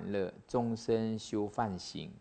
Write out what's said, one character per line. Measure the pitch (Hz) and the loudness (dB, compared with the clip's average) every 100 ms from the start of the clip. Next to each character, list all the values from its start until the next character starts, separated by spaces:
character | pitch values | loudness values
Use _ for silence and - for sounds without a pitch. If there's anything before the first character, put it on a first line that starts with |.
| 92 | 0
乐， | 101 92 - - | 0 0 -4 0
众 | 123 117 | 2 2
生 | 113 - 113 110 110 | 0 2 4 4 -2
修 | - 110 104 | -2 0 0
梵 | - 110 90 | 0 0 -2
行 | - 80 78 - | -6 -8 -8 -12